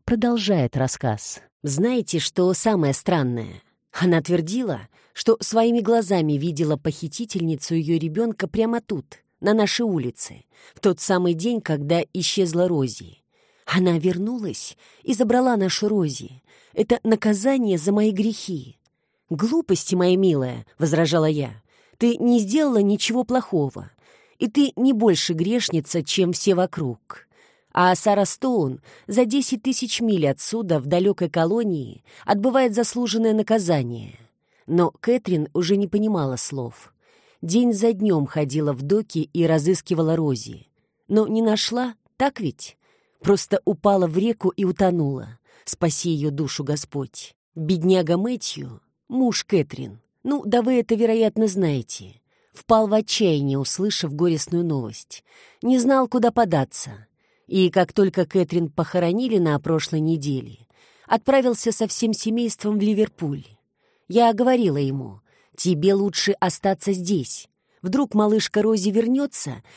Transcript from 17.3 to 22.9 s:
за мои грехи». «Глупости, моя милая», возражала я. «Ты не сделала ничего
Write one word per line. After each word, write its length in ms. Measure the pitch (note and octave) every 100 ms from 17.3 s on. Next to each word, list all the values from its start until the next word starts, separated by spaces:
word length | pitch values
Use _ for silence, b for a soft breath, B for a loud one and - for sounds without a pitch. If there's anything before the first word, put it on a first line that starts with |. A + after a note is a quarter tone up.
| G#3 A3+ C4+ A3+ F3
за 140 | D#3+
мои 200 | G#3 G#3+
грехи». 640 | F#3+ G#3+ G#3 - E3+ A#2+ - _ _ _ _ _
«Глупости, 640 | D#3 A3 D#4+ - F#3 - F#3
моя 200 | F3+ F#3
милая», 500 | F#3+ D3 B2+ A#2+ A2 b
возражала 480 | D3+ D#3+ E3 E3 D#3
я. 380 | D3+ C3 G#2+ _ b b b
«Ты 200 | A#3+ A#3
не 220 | A#3+ A#3+
сделала 420 | G3 C4 D4 A#3
ничего 420 | G3+